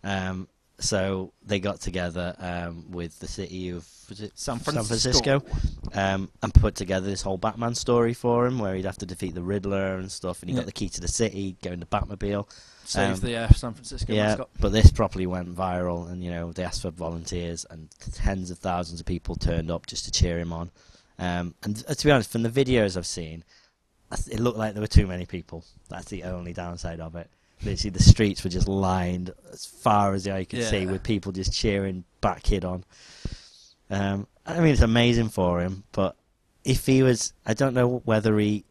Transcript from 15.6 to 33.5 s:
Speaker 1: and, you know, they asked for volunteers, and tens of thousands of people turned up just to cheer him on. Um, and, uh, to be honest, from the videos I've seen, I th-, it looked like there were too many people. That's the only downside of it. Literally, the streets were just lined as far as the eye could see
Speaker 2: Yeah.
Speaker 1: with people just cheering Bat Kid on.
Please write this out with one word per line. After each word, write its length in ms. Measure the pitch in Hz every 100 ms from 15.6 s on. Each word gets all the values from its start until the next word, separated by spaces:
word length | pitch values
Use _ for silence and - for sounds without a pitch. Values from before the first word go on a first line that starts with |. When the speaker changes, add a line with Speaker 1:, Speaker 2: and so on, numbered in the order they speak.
| 92 90 90 85 87
Speaker 1:
and, 120 | 90
you 80 | 90
know, 220 | 85 85
they 120 | 82
asked 180 | 90 -
for 80 | 92
volunteers, 720 | 82 85 85 82 87 85 85 -
and 180 | 82 80 - -
tens 380 | - - 98 90
of 80 | 87
thousands 400 | 95 90 85 85
of 60 | 80
people 300 | 87 - 85
turned 340 | - 82 80
up 160 | 82 -
just 180 | - -
to 40 |
cheer 280 | - 87 85
him 120 | 85
on. 180 | 82 85 _ _ - _ -
Um, 360 | 90 87 87 -
and, 200 | - 107 -
uh, 60 |
to 100 | 147
be 60 | 147
honest, 200 | 139 104
from 120 | -
the 80 | 117
videos 460 | 123 131 127 104 90
I've 100 | 85
seen, 380 | - 80 82 - _ _ _ _ _ _
I 60 | -
th-, 200 | - 110
it 40 |
looked 160 | 120 110
like 160 | 110
there 80 | 104
were 40 | 107
too 180 | - 101
many 180 | 90
people. 400 | 90 90 - 82 - - _
That's 180 | 92 95
the 140 | 98
only 280 | 90 90 87
downside 480 | 85 87 85 87 85
of 140 | 80
it. 160 | 82 82 _ _ _
Literally, 260 | 107 92 107
the 120 | 92
streets 420 | - - 104 90
were 60 | 92
just 180 | 90 92
lined 640 | 98 95 92 87 90 90 - -
as 140 | -
far 480 | - - 120 104 101
as 120 | 98
the 100 | 95
eye 100 | 95
could 180 | 92 131
see 160 | 113 107
Speaker 2:
Yeah. 100 | 92
Speaker 1:
with 100 | 95
people 300 | - 107 131
just 200 | 92 190
cheering 500 | - 113 98 98 92 87 _
Bat 220 | 104 90
Kid 220 | - 101
on. 200 | 90 92 - - - - - - -